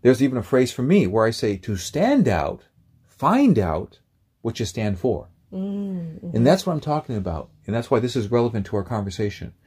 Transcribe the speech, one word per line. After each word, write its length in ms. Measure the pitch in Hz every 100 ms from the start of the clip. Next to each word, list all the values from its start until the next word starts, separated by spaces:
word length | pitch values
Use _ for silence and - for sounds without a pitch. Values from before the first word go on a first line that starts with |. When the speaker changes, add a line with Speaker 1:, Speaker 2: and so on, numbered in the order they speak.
Speaker 1:
There's 220 | 123 123
even 140 | 139 123
a 120 | 104
phrase 200 | 131 127
for 120 | -
me 240 | 127 196 101
where 180 | 107 110
I 60 |
say, 260 | 113 113 98
"To 180 | - 98
stand 520 | - 147 214 277 131
out, 320 | 87 71 - _ _ _ _ _
find 520 | _ 143 240 277 127
out 400 | 90 80 - _ _ _ _ _
what 180 | 113 -
you 60 | 110
stand 340 | - 107 95
for." 300 | 127 95 - _ _
Speaker 2:
Mm, 680 | 190 196 202 202 180 170 160
mm-hmm. 140 | 175 208
Speaker 1:
And 100 | 123
that's 180 | 185 190
what 80 |
I'm 60 | 156 151
talking 220 | 151 - 110
about. 320 | 92 80 - _ -
And 100 | 113
that's 140 | 120
why 80 | 120
this 160 | 120 123
is 160 | 104
relevant 340 | 120 117 110 95
to 80 | 104
our 60 | 92 113
conversation. 580 | 101 95 104 - 87 _